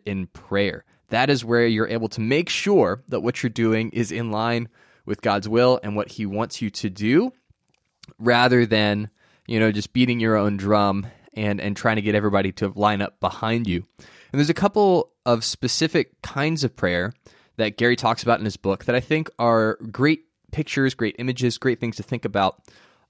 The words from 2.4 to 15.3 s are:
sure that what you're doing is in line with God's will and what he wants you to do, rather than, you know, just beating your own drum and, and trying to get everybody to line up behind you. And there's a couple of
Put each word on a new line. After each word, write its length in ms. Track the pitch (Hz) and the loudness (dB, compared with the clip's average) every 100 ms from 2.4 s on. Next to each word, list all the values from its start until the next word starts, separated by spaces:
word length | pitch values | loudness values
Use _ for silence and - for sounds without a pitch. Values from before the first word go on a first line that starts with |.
| 170 | 0
sure 520 | - 196 196 98 107 - | -4 2 4 4 0 -6
that 140 | 113 | -4
what 200 | 113 - | -4 -2
you're 80 | 123 | -4
doing 420 | 107 113 110 113 | 0 0 0 -2
is 200 | - 117 | -4 -4
in 180 | 104 117 | -4 -4
line 380 | 107 117 117 117 _ _ _ - | -4 -2 -2 -6 _ _ _ -8
with 160 | 101 | -4
God's 260 | 113 101 104 | -2 -2 0
will 320 | 113 123 127 | 4 4 4
and 140 | 104 104 | 0 -6
what 160 | - | -6
he 140 | - 101 | -6 -6
wants 360 | 101 120 - | -4 -6 -6
you 80 | 107 | -8
to 200 | - 104 | -4 -6
do, 420 | 95 107 147 254 - _ _ _ _ _ _ - _ | -2 2 2 2 -6 _ _ _ _ _ _ -20 _
rather 460 | 113 120 123 123 117 | 2 4 6 6 4
than, 440 | 107 104 104 107 - _ _ - | 2 2 0 -4 -12 _ _ -6
you 100 | 113 | 2
know, 140 | 110 | 2
just 220 | 104 - | 2 -2
beating 260 | 123 123 120 | 2 2 2
your 160 | 113 107 | 2 2
own 220 | 104 101 | 2 0
drum 500 | 98 104 101 98 104 - _ | 2 2 4 0 -4 -14 _
and, 280 | - 104 104 | -6 -4 -2
and 160 | 98 101 | -4 -2
trying 180 | 117 110 | 0 0
to 60 | |
get 120 | 104 | 0
everybody 380 | 104 104 98 98 | 0 2 2 0
to 220 | - 101 98 | -2 -6 0
line 260 | 104 101 | 0 0
up 200 | 101 - | -4 -4
behind 440 | 92 - 110 117 110 | -6 -4 -4 -2 -2
you. 200 | 87 - _ | -4 -6 _
And 420 | - - - 139 | -20 -20 -8 -2
there's 100 | 147 | 0
a 40 | |
couple 600 | 165 202 214 196 175 - _ | 2 0 2 4 2 0 _
of 200 | - | 0